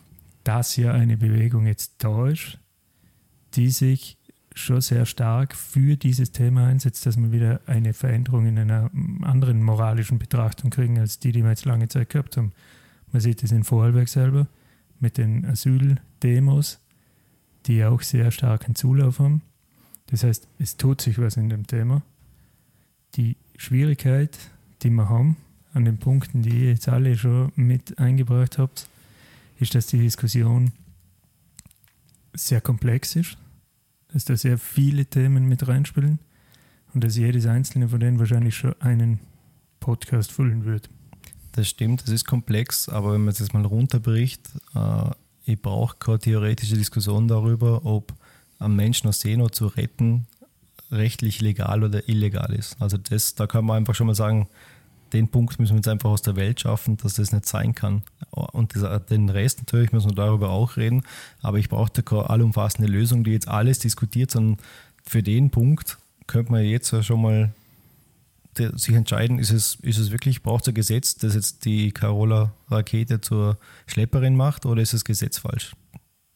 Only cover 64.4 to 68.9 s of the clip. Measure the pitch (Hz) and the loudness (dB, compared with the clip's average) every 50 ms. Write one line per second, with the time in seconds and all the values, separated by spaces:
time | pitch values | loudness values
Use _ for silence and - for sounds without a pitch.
64.4 | 110 110 104 - - - - - - _ _ _ _ - - 113 98 101 104 120 | 2 2 0 -2 -6 -12 -20 -20 -20 _ _ _ _ -2 -2 0 0 2 2 4
65.4 | 139 135 - 120 117 131 156 - - - - - _ _ _ _ - - - 117 | 4 4 2 2 2 2 2 0 -2 -8 -14 -14 _ _ _ _ -8 -4 -2 -2
66.4 | 117 117 117 113 107 104 110 123 - - - 113 107 - 117 113 113 110 110 110 | 0 0 0 2 2 2 0 -2 -2 -2 -2 0 0 0 0 2 2 2 2 2
67.4 | 110 107 107 - _ _ _ _ _ _ _ _ _ _ _ _ _ _ _ _ | 2 0 -2 -6 _ _ _ _ _ _ _ _ _ _ _ _ _ _ _ _
68.4 | _ _ - - 117 110 - 120 - - | _ _ -6 -4 -4 -4 -4 -4 0 2